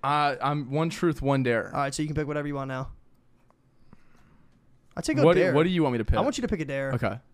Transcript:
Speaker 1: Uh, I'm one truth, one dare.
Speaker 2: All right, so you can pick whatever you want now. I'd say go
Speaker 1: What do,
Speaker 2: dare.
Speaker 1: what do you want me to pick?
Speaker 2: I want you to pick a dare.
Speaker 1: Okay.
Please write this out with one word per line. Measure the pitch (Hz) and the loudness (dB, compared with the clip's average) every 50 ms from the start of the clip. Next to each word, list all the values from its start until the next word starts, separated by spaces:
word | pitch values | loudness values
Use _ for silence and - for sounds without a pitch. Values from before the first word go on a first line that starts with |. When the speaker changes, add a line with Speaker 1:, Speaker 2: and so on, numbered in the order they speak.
| - | -2
Speaker 1:
Uh, | 135 147 147 147 143 135 120 | 0 0 2 2 0 0 0
I'm | 120 139 147 147 139 120 | -2 -2 -2 -2 -4 -4
one | 135 151 160 170 | -2 -2 -2 -2
truth, | - - - 170 151 - | -2 0 0 0 0 0
one | 131 135 139 135 131 | 0 0 2 2 2
dare. | 123 117 113 101 - - | 2 2 0 -2 -2 -4
Speaker 2:
All | - | -4
right, | 139 139 135 | -4 -4 -4
so | - 151 | -6 -6
you | |
can | 151 151 | -4 -4
pick | 151 151 | -4 -4
whatever | 139 147 147 143 | -4 -4 -6 -4
you | 147 143 | -4 -6
want | 139 135 135 | -6 -6 -6
now. | 131 131 135 - - - - _ _ _ _ _ _ _ _ _ _ _ _ _ _ _ - - - - - - - - _ _ _ _ _ _ _ _ _ _ _ _ _ _ _ | -6 -8 -8 -10 -12 -18 -20 _ _ _ _ _ _ _ _ _ _ _ _ _ _ _ -20 -20 -20 -20 -20 -20 -20 -20 _ _ _ _ _ _ _ _ _ _ _ _ _ _ _
I'd | - 165 | -8 -4
say | - 311 | -2 2
go | - - | 6 6
Speaker 1:
What | 165 170 | 6 8
do, | 180 | 6
Speaker 2:
dare. | 180 180 147 | 4 4 4
Speaker 1:
what | 147 160 | 4 2
do | 185 | 4
you | 185 175 156 | 2 2 2
want | 139 123 | 2 2
me | |
to | 117 107 | 0 0
pick? | - - | 2 2
Speaker 2:
I | 139 | 2
want | 196 277 285 | 2 0 0
you | - 247 | -2 -4
to | |
pick | 220 220 170 | -4 -4 -4
a | 156 | -4
dare. | 139 139 139 139 135 131 | -6 -4 -4 -4 -2 -2
Speaker 1:
Okay. | 120 - 104 98 120 _ _ | -2 -2 -2 -4 -6 _ _